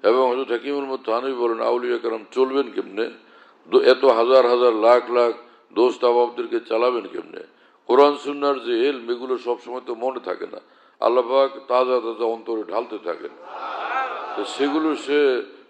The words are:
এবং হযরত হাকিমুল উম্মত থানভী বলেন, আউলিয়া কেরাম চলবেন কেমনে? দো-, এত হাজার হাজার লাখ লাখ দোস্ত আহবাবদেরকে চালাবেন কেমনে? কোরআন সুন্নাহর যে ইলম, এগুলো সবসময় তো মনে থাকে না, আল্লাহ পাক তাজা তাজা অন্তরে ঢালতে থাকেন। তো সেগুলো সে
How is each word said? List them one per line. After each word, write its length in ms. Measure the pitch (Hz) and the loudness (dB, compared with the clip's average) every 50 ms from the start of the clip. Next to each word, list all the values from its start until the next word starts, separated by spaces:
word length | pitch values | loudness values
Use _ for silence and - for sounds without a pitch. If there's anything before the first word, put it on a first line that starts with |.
| - | 2
এবং 260 | - 120 131 131 127 | 2 2 4 2 2
হযরত 200 | 123 131 135 120 | 0 -2 -4 -4
হাকিমুল 320 | 120 117 113 139 143 143 139 | -4 -6 -4 -6 -6 -6 -6
উম্মত 160 | 135 131 127 131 | -6 -8 -8 -4
থানভী 280 | - 110 120 127 135 131 | -4 -4 -2 -2 -4 -4
বলেন, 280 | 120 120 120 113 113 | -2 -2 -2 -2 -2
আউলিয়া 360 | 117 117 120 120 - 120 120 | -2 -2 -2 -2 -2 -2 -4
কেরাম 280 | 117 - 117 113 113 104 - | -2 -4 -6 -6 -6 -10 -8
চলবেন 400 | - 123 131 131 135 139 135 117 | 0 0 0 2 2 -2 -2 -2
কেমনে? 380 | - - - - 95 104 117 - - - - _ - - - _ _ _ _ | -6 -8 -8 -8 -6 -6 -6 -6 -8 -16 -20 _ -20 -20 -20 _ _ _ _
দো-, 140 | - 95 131 | 2 2 4
এত 240 | - - 170 131 135 | 6 6 4 6 6
হাজার 420 | 135 120 113 117 120 131 131 123 | 4 4 4 4 6 6 6 6
হাজার 260 | 120 123 123 123 123 113 | 6 4 4 4 4 4
লাখ 380 | 107 107 117 120 123 120 110 | 4 6 6 6 6 4 0
লাখ 220 | 120 123 120 117 110 - - - - _ _ _ - | 0 2 2 2 0 -4 -12 -20 -20 _ _ _ 0
দোস্ত 320 | - 120 127 120 - - | 2 2 2 2 2 0
আহবাবদেরকে 540 | 120 120 123 120 117 120 120 120 110 113 117 | 2 4 4 2 0 -2 -8 -8 -4 -6 -6
চালাবেন 480 | 110 - 113 113 120 127 123 117 98 | -4 -2 -2 0 0 0 0 -2 -8
কেমনে? 340 | 95 95 87 82 82 82 - - - _ _ _ _ _ _ _ | -8 -12 -12 -12 -12 -18 -18 -20 -20 _ _ _ _ _ _ _
কোরআন 300 | - 120 135 143 147 147 | 2 6 6 6 6 4
সুন্নাহর 420 | 139 - 139 143 143 143 143 139 131 | 0 -6 -8 -6 -2 0 0 0 -2
যে 300 | 117 117 120 113 120 143 | -2 -2 0 2 2 0
ইলম, 200 | 143 127 113 117 | 0 -2 -4 -6
এগুলো 280 | 123 120 127 127 127 | -6 -6 -4 -6 -6
সবসময় 440 | 113 - 120 120 120 - 127 123 127 127 | -6 -4 -6 -6 -6 -6 -12 -12 -12 -8
তো 100 | - 120 | -10 -10
মনে 240 | 113 120 131 131 123 | -6 -6 -6 -6 -6
থাকে 280 | - 92 92 92 90 90 | -8 -8 -8 -8 -8 -14
না, 80 | - 98 _ _ _ _ _ _ _ _ | -14 -18 _ _ _ _ _ _ _ _
আল্লাহ 240 | 110 113 120 127 120 | 0 2 2 2 0
পাক 280 | 117 131 135 135 131 - - - | 2 2 2 2 2 -2 -10 -6
তাজা 320 | - 123 127 127 127 127 123 | 0 0 2 2 2 0 0
তাজা 260 | 110 117 117 107 117 | -2 -4 -6 -4 -4
অন্তরে 380 | 113 117 113 110 120 113 110 104 - | -4 -4 -6 -6 -6 -6 -6 -6 -4
ঢালতে 260 | 90 110 123 110 110 | -6 -6 -6 -6 -12
থাকেন। 320 | 98 87 87 - - - - - - - - - - - - - - - - - - - - - - - - - | -10 -8 -8 -8 -8 -10 -16 -16 -16 -20 -18 -16 -14 -12 -12 -10 -10 -8 -8 -6 -6 -6 -6 -8 -12 -12 -12 -10
তো 80 | - 104 | -10 -10
সেগুলো 500 | - - - 139 143 139 160 156 156 147 | -10 -4 -2 -2 -2 0 0 0 -2 -2
সে 460 | 120 - 135 143 147 147 135 127 120 - - - - - | -4 -4 -2 2 2 4 4 2 0 -4 -8 -16 -20 -20